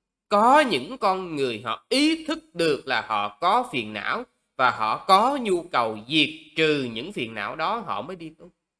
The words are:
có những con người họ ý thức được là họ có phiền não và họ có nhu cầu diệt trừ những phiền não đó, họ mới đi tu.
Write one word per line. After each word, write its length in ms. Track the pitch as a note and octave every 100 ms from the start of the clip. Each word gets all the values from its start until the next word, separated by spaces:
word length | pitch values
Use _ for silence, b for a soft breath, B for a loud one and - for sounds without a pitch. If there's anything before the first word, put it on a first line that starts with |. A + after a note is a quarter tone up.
| _ _ _
có 320 | G#3 A3+ D4
những 380 | C#4 D3 D3 C4
con 380 | G#3 F#3+ F#3 D3+
người 260 | C3 A2
họ 220 | A2+ A2+ _
ý 360 | C4 D4+ D#4+
thức 300 | D#4 E4 -
được 320 | - E3 C3+ -
là 140 | A#2+
họ 380 | G#2+ G#2+ G#2 -
có 280 | F3 A3+ B3
phiền 200 | C3+ G#2+
não 320 | G#2+ G#2+ F3+ B3 _ _ -
và 140 | B2
họ 340 | A2+ A2 C3+ -
có 300 | F#3+ A#3+ C#4+
nhu 200 | A3+ F3+
cầu 360 | D#3+ C3+ A2+ A2 A2+
diệt 200 | D#3 C#3+ - - -
trừ 320 | D#3 D3 B2
những 200 | A2+ D#3
phiền 220 | G3+ A2+
não 220 | A2 G#2 C3+
đó, 220 | D#3+ A3+
họ 240 | F3 G2+
mới 140 | C3 F#3
đi 140 | E3 D#3+
tu. 120 | F3 _ _ _